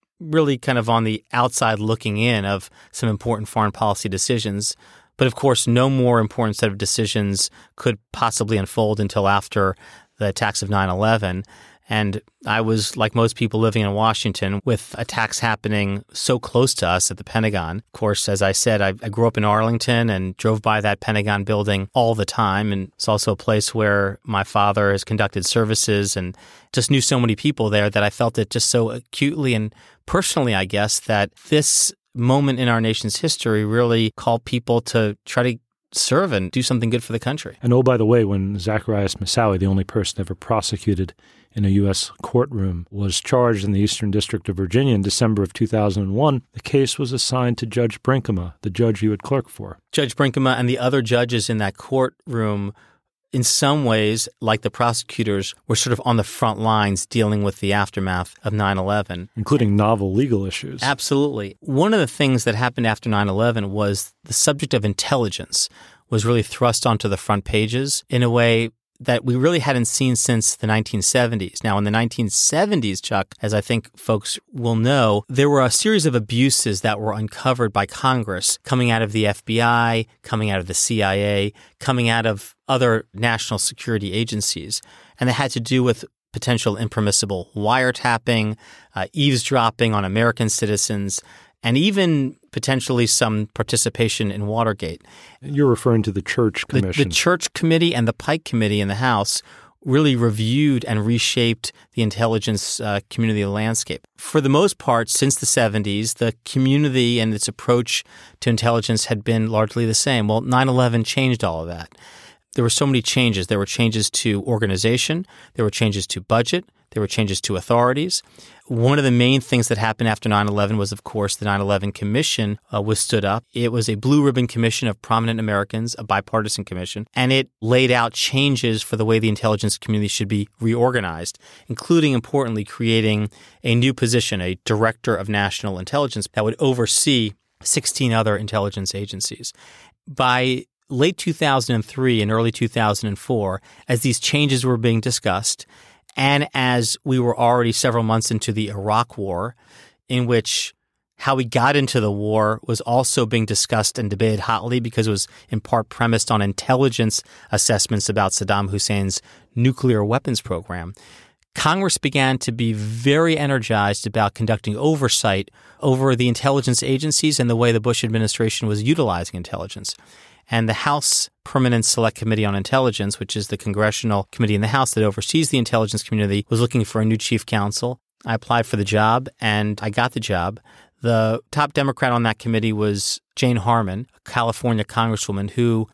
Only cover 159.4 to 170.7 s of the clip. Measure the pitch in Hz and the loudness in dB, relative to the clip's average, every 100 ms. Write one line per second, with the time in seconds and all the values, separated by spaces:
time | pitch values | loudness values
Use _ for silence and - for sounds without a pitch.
159.4 | _ 120 123 123 127 110 104 123 - 117 | _ 0 0 2 2 2 2 -2 -2 -4
160.4 | - 87 - 90 85 - - - - _ | -4 -8 -6 -10 -10 -14 -20 -20 -20 _
161.4 | _ - 151 185 190 - 147 135 131 131 | _ -2 0 0 0 -2 -2 0 0 0
162.4 | - 117 117 107 107 113 127 147 165 156 | -4 -2 -2 -2 -4 -2 2 4 4 2
163.4 | 143 135 110 107 101 104 110 110 101 - | 0 0 0 0 2 0 -2 0 0 0
164.4 | 113 110 - 104 147 151 127 - 110 95 | -2 -2 -2 -2 0 2 0 0 0 0
165.4 | - _ - - 139 131 135 123 123 117 | -4 _ -20 -4 0 2 2 2 2 2
166.4 | 139 139 131 120 - 135 156 - 156 139 | 2 2 2 0 0 -2 0 0 0 2
167.4 | 120 113 120 113 117 113 113 113 107 - | 2 2 2 2 2 0 0 0 0 0
168.4 | 110 - 110 104 113 165 120 87 87 92 | -2 0 -2 0 0 2 0 -2 -4 -10
169.4 | 85 90 90 101 98 - - - - _ | -8 -10 -10 -12 -12 -12 -16 -20 -20 _
170.4 | - 117 110 | -4 0 0